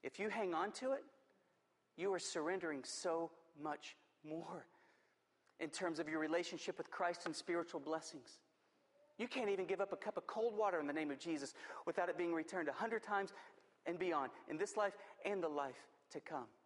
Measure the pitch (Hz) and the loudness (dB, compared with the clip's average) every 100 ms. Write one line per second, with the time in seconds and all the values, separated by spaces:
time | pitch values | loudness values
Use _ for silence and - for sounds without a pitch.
0 | - - 208 202 196 165 190 208 254 269 | -8 -2 -2 2 2 2 0 0 0 0
1 | - - _ _ _ _ _ _ _ - | -2 -20 _ _ _ _ _ _ _ -2
2 | 185 185 - 175 156 190 175 143 127 - | 2 2 0 0 2 0 0 -2 -4 -2
3 | 185 165 165 - - - 151 147 - - | 2 2 0 -6 -20 -8 -4 -4 -8 -18
4 | _ _ 151 160 - 247 - - - - | _ _ -8 -6 -6 -8 -12 -20 -20 -20
5 | _ _ _ _ _ _ 160 - 185 156 | _ _ _ _ _ _ -6 -2 0 0
6 | 156 160 156 170 175 170 - - 165 - | 0 2 4 2 2 -4 -4 -4 -4 0
7 | 180 175 - 151 - 170 170 160 139 160 | 0 2 -4 -6 0 0 2 -4 -2 -2
8 | 156 147 120 - _ _ _ _ _ _ | -2 -12 -14 -20 _ _ _ _ _ _
9 | - _ 240 262 220 196 180 185 196 - | -20 _ -4 0 2 4 2 2 2 0
10 | 220 185 - - 233 208 214 175 147 147 | -2 -2 -2 2 2 4 4 4 2 2
11 | 156 139 170 156 139 - - - - 170 | 0 -2 0 -2 -2 -8 -12 -6 0 2
12 | 175 165 175 165 160 185 156 131 226 226 | 2 2 2 2 2 0 0 0 0 0
13 | 214 202 196 - - - - _ - 170 | 2 2 2 -6 -18 -20 -20 _ -4 0
14 | 180 156 131 - - 156 202 - 208 - | 2 4 2 -4 -6 -2 0 2 2 0
15 | - - - 202 165 147 139 127 - - | -16 -6 -2 2 2 0 -2 -6 -16 -20
16 | _ 160 - 156 117 - | _ -10 -6 -6 -6 -14